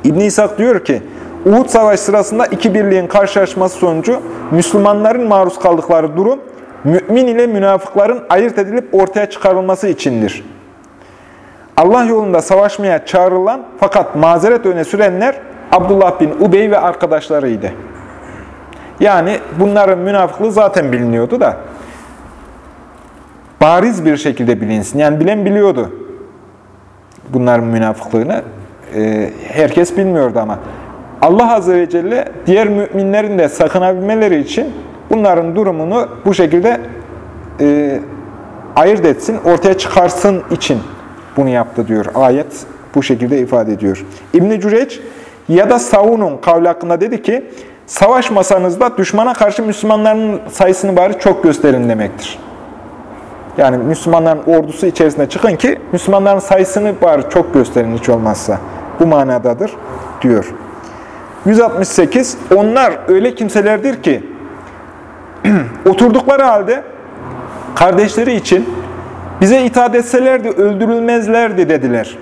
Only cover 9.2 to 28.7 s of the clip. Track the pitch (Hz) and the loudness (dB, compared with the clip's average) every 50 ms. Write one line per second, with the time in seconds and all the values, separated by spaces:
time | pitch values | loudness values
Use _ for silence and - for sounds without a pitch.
9.2 | 208 202 - - - 196 190 185 185 185 190 185 - 202 170 - - 147 127 117 | -4 -4 -6 0 0 2 2 2 2 0 -2 -2 0 -2 -2 -2 -2 -2 -2 0
10.2 | 110 101 - - - - - - - - - - - - - - - - - - | -2 -2 -4 -6 -16 -18 -20 -20 -20 -20 -20 -20 -20 -20 -20 -20 -20 -20 -20 -20
11.2 | - - - - - - - - - - - - 156 175 214 247 240 226 226 220 | -20 -20 -20 -20 -20 -20 -20 -20 -20 -6 0 2 4 4 4 4 2 2 2 0
12.2 | 214 202 180 165 160 - 190 190 202 208 202 - 208 196 175 156 - - - 185 | 0 2 0 0 2 4 4 4 4 2 0 -2 -2 0 0 0 -2 0 2 4
13.2 | 180 185 180 185 185 202 233 262 247 - - - - 196 196 208 175 - - 151 | 4 4 2 2 0 0 -2 -4 -6 -14 -4 -2 -2 2 2 0 0 0 0 2
14.2 | 156 165 170 170 160 208 240 233 - 190 180 170 160 - - 202 214 202 180 180 | 2 4 4 4 4 2 2 2 2 0 -2 -2 -4 -4 0 0 2 2 2 0
15.2 | 208 262 269 - - - - - - - - 185 180 185 202 196 196 180 180 - | -2 -2 -2 -4 -10 -18 -20 -20 -4 0 0 2 2 2 2 4 4 2 2 2
16.2 | 165 151 151 151 175 208 170 196 214 214 208 190 156 180 170 - - 170 160 151 | 0 -2 2 0 2 4 4 4 4 4 2 2 2 0 -2 -2 -2 -2 -2 -2
17.2 | 147 - 156 147 139 131 113 104 98 95 90 - - - - - - - - - | -2 -2 -2 -2 0 -2 -4 -4 -6 -8 -10 -10 -16 -18 -18 -20 -20 -20 -20 -20
18.2 | - - - - - - - - - - - - - - - - - - 202 180 | -20 -20 -20 -20 -20 -20 -20 -20 -20 -20 -20 -20 -20 -20 -4 0 2 4 4 4
19.2 | 165 180 214 - - - - 160 185 202 202 208 202 196 190 180 180 190 202 202 | 2 0 -2 -4 -6 -8 -2 0 0 2 4 4 4 4 2 0 0 -2 0 0
20.2 | 185 170 - - 196 226 208 208 214 196 196 185 156 139 123 123 120 120 117 117 | 0 0 -2 -2 -4 0 2 2 2 4 2 0 -2 0 -2 -2 0 0 0 0
21.2 | 117 120 - 254 - 127 - - - - - - - - - - - - - - | 0 0 0 0 0 0 0 -4 -12 -16 -18 -18 -20 -20 -20 -20 -20 -20 -20 -20
22.2 | - - - - - - - - - - - - - - - - - - - - | -20 -20 -20 -20 -20 -20 -20 -20 -20 -20 -20 -20 -20 -20 -20 -20 -20 -20 -20 -20
23.2 | - - - - - - - - 160 156 165 180 185 240 233 190 160 160 151 143 | -20 -20 -20 -20 -20 -20 -2 0 2 4 4 4 2 2 0 0 0 0 0 0
24.2 | - 156 131 - 127 117 120 104 110 104 110 107 101 - - 139 151 151 151 151 | 0 -4 -2 -2 0 0 0 0 0 -2 -2 -2 -4 -4 -2 0 2 2 2 2
25.2 | 160 180 208 214 202 196 196 208 208 196 170 127 113 90 76 - - - - - | 0 0 0 0 0 0 2 2 2 2 2 0 -4 -6 -8 -14 -16 -16 -18 -18
26.2 | - - - - - - _ _ _ - - - - - _ - _ _ - - | -20 -20 -20 -20 -20 -20 _ _ _ -20 -20 -20 -20 -20 _ -20 _ _ -20 -20
27.2 | - - 131 127 123 123 120 117 117 113 113 113 113 110 107 - - - - 113 | -20 -6 -4 0 2 2 2 2 2 0 0 0 0 -2 -2 -4 -8 -4 -2 -2
28.2 | 113 147 208 - - - - - - - | 0 0 -4 -6 -6 -10 -16 -18 -20 -20